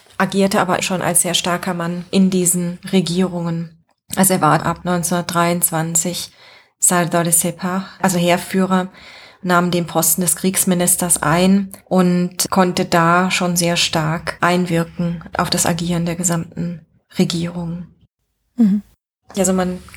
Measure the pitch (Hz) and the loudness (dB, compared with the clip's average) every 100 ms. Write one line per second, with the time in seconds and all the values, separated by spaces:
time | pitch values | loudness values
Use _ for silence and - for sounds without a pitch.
0 | _ - 190 196 190 208 185 - - 180 | _ -2 0 2 2 2 0 0 -2 -2
1 | 170 175 180 170 185 175 196 175 170 175 | 0 0 0 -2 -2 -2 -4 -4 -4 -6
2 | 175 196 190 185 175 180 175 175 - 190 | 0 2 4 4 0 0 -4 -8 -2 0
3 | 165 175 185 175 170 165 165 - _ _ | 0 0 -2 -2 -4 -4 -8 -14 _ _
4 | _ - 185 180 147 156 170 165 175 175 | _ -2 0 2 2 2 0 -4 -4 -4
5 | 165 180 170 170 170 175 - 160 165 165 | -2 -4 -2 0 0 0 -2 -2 -2 -2
6 | 180 170 - _ - - _ _ - 180 | -4 -6 -10 _ -20 -20 _ _ 0 2
7 | 170 170 170 - 175 165 185 190 190 - | 2 0 0 0 -2 -4 -4 -4 -6 -4
8 | 190 175 175 180 - 190 185 185 185 - | -2 2 2 0 0 0 2 0 -2 -10
9 | - - - - 180 175 175 175 165 165 | -20 -20 -20 -8 0 2 2 0 0 0
10 | 160 - 175 - 190 190 190 180 175 - | 0 0 0 0 0 0 0 2 0 0
11 | 175 - 147 170 185 196 196 - _ 185 | 0 0 2 4 4 4 0 -10 _ 2
12 | 180 180 180 - - 190 180 180 180 170 | 4 2 0 -4 -2 2 2 0 2 2
13 | 165 175 185 - 180 175 170 170 - 170 | 4 4 2 0 0 0 0 0 0 0
14 | 151 160 - - 170 180 175 165 165 - | -2 -4 -6 -2 0 2 2 0 -2 -4
15 | 170 170 - - 180 180 175 170 175 170 | -4 -4 -6 -4 -2 0 0 -2 -2 -2
16 | 170 170 180 170 170 - 175 170 - _ | -2 -2 -2 -2 -4 -6 -6 -8 -14 _
17 | _ - 160 170 170 175 170 175 170 _ | _ -2 0 0 -6 -6 -8 -8 -12 _
18 | _ _ _ _ _ - 214 202 - _ | _ _ _ _ _ 2 4 2 -2 _
19 | _ _ - - 185 185 180 180 - | _ _ -10 -2 0 2 0 -4 -12